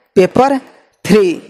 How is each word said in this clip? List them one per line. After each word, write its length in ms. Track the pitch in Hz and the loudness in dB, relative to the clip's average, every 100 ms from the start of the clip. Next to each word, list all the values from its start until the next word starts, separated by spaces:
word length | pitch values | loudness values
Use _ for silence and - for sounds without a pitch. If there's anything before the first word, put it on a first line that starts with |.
| _ - | _ -2
Paper 420 | 180 247 269 269 - _ _ _ - | 0 0 0 -2 -8 _ _ _ -2
three 360 | 208 185 156 | 0 0 -4